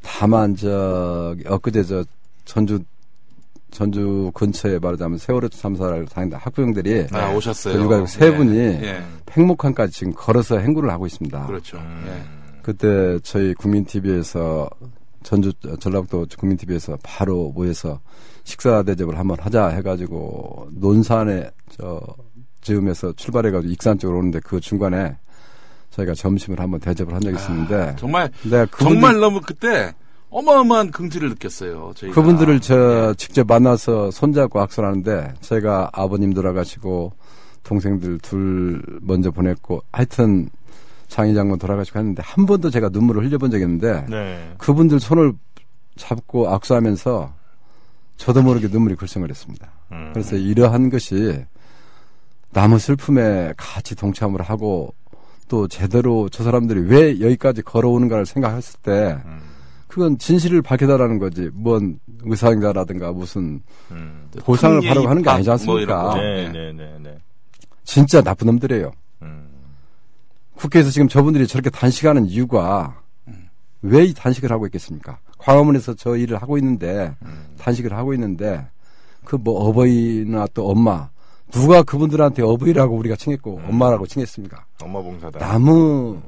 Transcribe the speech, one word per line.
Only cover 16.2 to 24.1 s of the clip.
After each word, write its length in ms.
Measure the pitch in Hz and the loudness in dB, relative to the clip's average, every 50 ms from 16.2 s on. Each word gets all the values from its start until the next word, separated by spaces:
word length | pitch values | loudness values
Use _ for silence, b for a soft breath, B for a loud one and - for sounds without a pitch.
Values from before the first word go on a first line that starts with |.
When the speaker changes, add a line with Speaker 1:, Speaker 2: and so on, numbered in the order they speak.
| 85 78 - | -4 -4 -6
Speaker 1:
국민 200 | - - 98 98 | -4 -2 -2 -2
티비에서 400 | 90 - 87 90 82 - - 76 71 - | -2 -2 -6 -6 -6 -4 -8 -10 -10 -10
바로 480 | - - - 98 92 92 90 85 73 69 | -14 -4 -4 -2 -2 0 -2 -4 -4 -4
모여서 460 | 87 90 90 85 - - 82 73 69 - b b b b b b b b | -4 -4 -4 -4 -4 -6 -8 -10 -10 -12 b b b b b b b b
식사 380 | - - - - 131 113 107 98 | -14 -12 0 2 4 4 4 2
대접을 340 | 98 95 87 92 82 78 80 | 0 -2 -2 -2 -4 -2 -2
한번 180 | 95 95 87 80 | -2 -2 -2 -2
하자 280 | 80 101 113 113 101 87 | -4 0 2 2 2 2
해가지고 1000 | 80 92 95 98 92 87 90 85 87 82 76 73 - - - - - - - - - | 0 -2 -2 -4 -4 -4 -6 -8 -8 -8 -8 -8 -10 -10 -12 -12 -14 -14 -14 -14 -8
논산에 760 | 95 95 98 104 113 110 107 117 113 110 107 98 92 78 - - - - - - | 0 2 4 6 6 6 4 2 2 2 0 -2 -2 -4 -8 -14 -16 -18 -16 -14
저 220 | - 104 90 87 78 - - - - - - - 120 123 - - - | -12 -10 -10 -10 -10 -12 -14 -14 -16 -16 -16 -16 -18 -16 -16 -18 -12
즈음에서 520 | - - 104 101 98 98 87 - - 92 82 | -2 0 0 2 2 0 -2 -2 -4 -8 -8
출발해가지고 580 | - - - 117 120 110 107 95 90 85 87 90 | -8 -10 -2 0 2 2 2 0 0 -2 -2 -4
익산 240 | - - 117 107 95 | 0 2 2 2 2
쪽으로 200 | - 92 | 0 -2